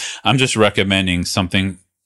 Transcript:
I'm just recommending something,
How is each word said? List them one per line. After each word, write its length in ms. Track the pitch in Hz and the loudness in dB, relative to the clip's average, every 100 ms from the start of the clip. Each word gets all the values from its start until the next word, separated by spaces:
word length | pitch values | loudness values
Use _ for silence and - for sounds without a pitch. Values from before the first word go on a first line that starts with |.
| - - | -12 -6
I'm 140 | 101 127 | -2 0
just 180 | 127 110 | 0 2
recommending 680 | 104 107 98 98 92 90 | 2 2 2 2 2 0
something, 540 | 87 - 92 98 95 90 _ _ | -2 -2 -2 0 -2 -6 _ _